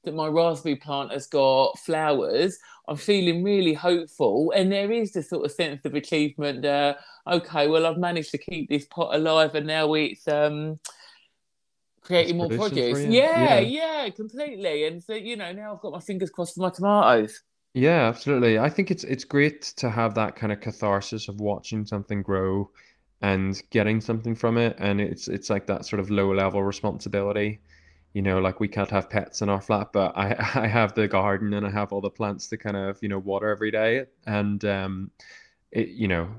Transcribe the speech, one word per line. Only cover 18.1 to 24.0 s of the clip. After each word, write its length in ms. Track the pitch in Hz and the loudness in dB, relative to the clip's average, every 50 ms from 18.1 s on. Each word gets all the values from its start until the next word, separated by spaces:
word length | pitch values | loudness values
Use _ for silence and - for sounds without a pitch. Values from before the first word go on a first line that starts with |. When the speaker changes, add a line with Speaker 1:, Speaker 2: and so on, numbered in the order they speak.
| 120 - - 139 143 127 123 117 110 110 | 0 -2 -2 0 2 4 6 4 4 4
Speaker 2:
I 100 | 120 151 | 2 2
think 220 | 156 - 190 - | 0 0 -2 -2
it's, 140 | 190 170 - | -2 -6 -4
it's 180 | - 135 127 | -6 -6 -6
great 400 | - _ - 143 143 151 147 - - - - | -6 _ 2 4 4 4 2 -4 -14 -14 -8
to 140 | - - 120 | -4 -4 -2
have 240 | 107 117 113 110 104 | 0 0 0 0 2
that 200 | 113 107 - - | 0 -2 -2 -4
kind 160 | - 113 107 | -6 -4 -4
of 100 | 104 101 | -4 -4
catharsis 680 | - 117 104 - 110 104 98 98 98 - 113 110 - - | -6 -10 -8 -4 0 0 0 0 -2 -4 -8 -8 -8 -10
of 120 | 98 104 | -8 -4
watching 460 | 104 104 101 - - - 113 107 107 | -2 -2 -2 -4 -6 -6 -6 -6 -4
something 360 | 104 110 101 98 - 104 101 | -4 -6 -8 -4 -4 -4 -4
grow 480 | 92 - 98 95 95 95 95 101 98 - _ _ _ _ _ _ _ _ _ _ | -2 -2 -2 0 0 0 0 -2 -4 -6 _ _ _ _ _ _ _ _ _ _
and 420 | - 101 95 95 95 98 98 - - _ | 0 0 2 2 0 -2 -4 -6 -10 _
getting 300 | - 113 104 107 110 110 | 0 2 2 2 0 0